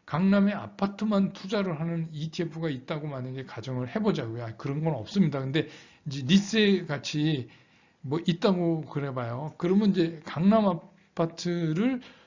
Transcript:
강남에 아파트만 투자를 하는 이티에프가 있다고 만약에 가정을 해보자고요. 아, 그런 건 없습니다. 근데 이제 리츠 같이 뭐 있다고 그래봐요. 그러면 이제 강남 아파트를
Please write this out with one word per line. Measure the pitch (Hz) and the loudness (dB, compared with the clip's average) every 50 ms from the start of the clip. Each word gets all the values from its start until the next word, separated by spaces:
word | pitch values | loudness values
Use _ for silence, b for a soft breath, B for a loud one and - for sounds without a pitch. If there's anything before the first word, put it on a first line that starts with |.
| b | b
강남에 | - - 147 185 190 196 202 196 202 208 | -6 -2 2 4 6 6 6 6 4 2
아파트만 | 151 113 107 - - 196 196 202 - 214 214 214 196 196 185 - | -2 -6 -10 -6 -2 -2 -2 -2 -2 -2 2 2 4 2 2 0
투자를 | - - 190 226 208 196 185 165 143 | -6 -8 -4 -2 0 0 0 -2 -2
하는 | 160 170 170 165 160 160 160 | -2 -2 -2 -2 -4 -6 -6
이티에프가 | 147 151 160 - - 175 160 156 165 160 160 | -6 -6 -6 -4 -4 -6 -4 -4 -4 -4 -4
있다고 | 143 127 127 - 170 151 147 | -4 -4 -6 -6 -6 -6 -6
만약에 | 151 139 131 127 131 127 135 131 | -6 -6 -6 -8 -8 -8 -10 -10
가정을 | - - - 104 131 131 127 127 127 - | -10 -12 -12 -8 -6 -4 -4 -4 -4 -2
해보자고요. | 220 214 220 170 156 131 113 113 120 120 | -2 0 0 0 0 -2 -6 -6 -8 -8
아, | 117 110 | -10 -10
그런 | - - 139 139 147 156 | -8 -6 -6 -4 -2 -2
건 | 160 156 | -2 -2
없습니다. | 120 107 - - 202 190 156 135 139 | -4 -6 -4 2 2 2 2 2 -2
근데 | 135 135 135 160 151 B B B B B B B B | -4 -2 0 -2 -2 B B B B B B B B
이제 | 151 131 139 135 | -8 -6 -4 2
리츠 | 123 180 196 202 - - 220 214 202 196 180 165 | 6 6 6 6 4 2 4 4 4 4 2 0
같이 | 160 147 139 - - - 151 151 156 156 135 117 - b b b b b b b b b b - | -2 -6 -6 -6 -4 -2 0 0 2 0 0 -4 -8 b b b b b b b b b b -8
뭐 | 131 135 165 - | -4 -4 -2 0
있다고 | - 165 170 - 214 185 180 175 170 165 160 147 | 0 -2 2 2 2 2 4 2 0 0 0 -2
그래봐요. | - - 147 139 139 127 131 123 117 120 123 151 156 - | -4 -6 -4 -4 -4 -4 -4 -4 -4 -4 -6 -8 -8 -8
그러면 | - - 175 185 202 220 202 | -4 0 2 4 4 4 4
이제 | 180 185 165 165 165 156 - | 4 4 2 0 0 -6 -12
강남 | - - 143 170 196 220 226 214 | -8 -4 2 4 6 6 6 6
아파트를 | 196 175 165 - - _ _ _ _ - - 165 165 165 - - 175 175 175 170 160 160 170 214 254 269 247 B B B B B | 4 2 0 -4 -12 _ _ _ _ -4 -2 -2 -2 -2 -4 -4 -4 -2 -2 0 0 0 2 2 0 0 -2 B B B B B